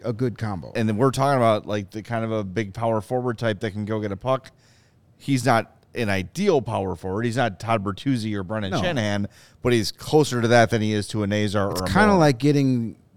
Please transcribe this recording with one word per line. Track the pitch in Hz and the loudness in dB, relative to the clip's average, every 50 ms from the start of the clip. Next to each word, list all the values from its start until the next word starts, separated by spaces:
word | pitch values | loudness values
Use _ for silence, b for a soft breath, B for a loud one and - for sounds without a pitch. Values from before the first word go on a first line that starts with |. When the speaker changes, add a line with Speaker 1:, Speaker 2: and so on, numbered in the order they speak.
| - | -8
Speaker 1:
a | 117 113 | -6 -4
good | 107 131 120 104 | -2 -4 -4 -4
combo. | - 117 107 98 85 76 - - | -4 -6 -6 -6 -8 -8 -6 -4
Speaker 2:
And | 120 113 | -2 0
then | 110 107 | 0 2
we're | 101 135 135 | 2 2 2
talking | - 135 135 143 139 | 2 2 2 2 4
about, | 127 117 113 107 101 - | 4 4 4 4 2 0
like, | 78 107 104 95 - | -4 -4 -6 -6 -8
the | - 110 92 | -10 -12 -8
kind | - 120 113 113 | -6 -4 -4 -2
of | 113 | -2
a | 110 107 101 | -2 -4 -4
big | 95 90 113 107 98 98 | -4 -4 -6 -6 -6 -6
power | 117 117 113 113 107 | -4 -2 -2 -2 -2
forward | 98 - 127 127 123 127 113 - | -2 -4 -4 -2 -2 -4 -4 -2
type | 117 113 104 90 | -2 -2 -2 -2
that | 117 104 | -4 -6
can | 95 104 104 | -4 -6 -4
go | 104 110 107 | -4 -4 -4
get | 107 101 | -4 -4
a | 98 | -6
puck. | - - 127 131 127 - - b b b b b b b b b b _ _ _ | -4 -2 -2 -2 -2 -4 -10 b b b b b b b b b b _ _ _
He's | _ - 143 139 123 113 | _ -2 -2 0 2 2
not | 135 117 113 - - _ _ _ _ - | 2 2 2 0 -2 _ _ _ _ -6
an | 120 117 101 | -4 -2 0
ideal | 98 95 90 87 - 165 208 202 165 135 | 0 -2 -2 -4 -6 -2 2 2 2 2
power | 104 113 107 101 98 92 90 | 0 -2 -4 -4 -2 -4 -6
forward. | - - 95 95 107 117 | -6 -6 -6 -4 -2 -2
He's | 120 110 | -2 0
not | 135 123 113 90 - | 0 -2 -2 -2 -4
Todd | 110 113 117 110 95 | -2 -2 -2 0 -2
Bertuzzi | 101 95 - - 139 131 117 107 110 104 | -4 -6 -4 -2 -2 -2 0 -2 -4 -4
or | 101 92 | -4 -4
Brendan | 87 110 110 101 95 - | -6 -6 -4 -4 -2 -2
Speaker 1:
No. | - | -2
Speaker 2:
Shanahan, | 180 180 165 123 107 104 101 101 101 b b b b b b b - | -2 -2 0 0 0 0 0 -2 -4 b b b b b b b 0
but | 127 120 | 2 2
he's | 113 98 - | 2 2 -2
closer | - - - - 151 156 143 - 127 120 113 | -6 -10 -2 2 2 2 2 2 0 0 2
to | 110 | 4
that | 120 120 113 107 | 6 6 6 4
than | 123 110 107 | 2 0 0
he | 107 107 | 0 0
is | 104 101 | -2 -2
to | - - 107 104 | -4 -4 -4 -2
a | |
Nazar | 98 104 104 107 104 95 104 98 98 | 0 0 0 0 0 0 0 0 0
Speaker 1:
It's | 82 87 | -2 -4
Speaker 2:
or | 92 | -2
a | |
Speaker 1:
kinda | 92 - 185 214 208 | 0 2 4 4 6
Speaker 2:
Moore. | 196 180 | 6 6
Speaker 1:
like | 156 147 135 | 6 4 4
getting | 113 135 147 139 143 139 131 127 120 113 107 - - _ _ _ | 2 2 2 4 4 2 2 2 0 -2 -4 -8 -12 _ _ _